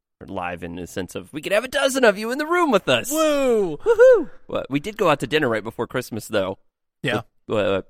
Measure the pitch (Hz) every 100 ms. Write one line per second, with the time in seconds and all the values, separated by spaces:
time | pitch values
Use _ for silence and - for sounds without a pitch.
0 | _ - - 95 87 87 87 87 85 -
1 | 90 151 - 147 156 202 254 277 277 262
2 | 240 196 220 262 302 349 330 202 - 123
3 | 107 311 311 285 269 220 190 147 403 440
4 | 508 480 302 - - - - 139 202 214
5 | 180 139 127 160 139 110 104 - 117 131
6 | - 110 - 110 95 98 _ _ _ _
7 | 139 120 - _ - 110 98 95 -